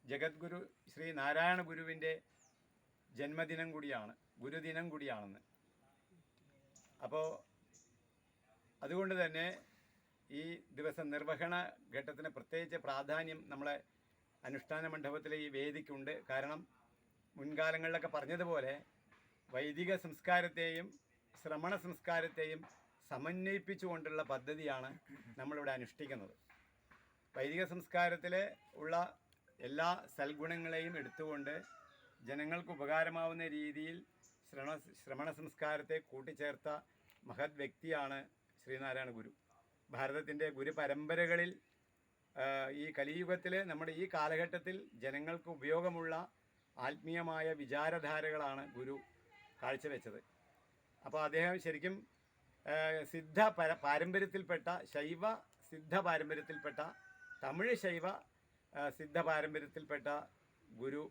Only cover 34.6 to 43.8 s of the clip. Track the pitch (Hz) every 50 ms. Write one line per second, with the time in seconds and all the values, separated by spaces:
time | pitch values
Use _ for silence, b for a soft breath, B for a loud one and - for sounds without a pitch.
34.6 | 135 143 156 151 - - - - - 131 135 131 147 160 151 156 160 143 - -
35.6 | 156 151 151 147 147 - 160 160 - - - 131 131 143 151 - 147 147 143 143
36.6 | - 151 147 - - b b b b b b - - 123 123 127 143 151 151 147
37.6 | 139 127 - _ - 160 160 147 139 135 139 135 139 - _ _ _ _ _ -
38.6 | - 131 135 131 135 135 127 131 131 127 120 113 107 - - _ _ _ _ -
39.6 | _ _ _ _ _ - - 123 135 135 139 151 156 143 147 147 156 156 147 135
40.6 | 135 151 151 - 147 143 143 147 151 151 165 170 175 165 170 170 175 180 180 -
41.6 | - _ _ _ _ _ _ _ _ _ _ _ _ _ - 143 131 135 139 135
42.6 | 135 135 139 147 147 156 151 143 139 143 156 175 180 170 180 175 180 185 180 190
43.6 | 196 180 156 151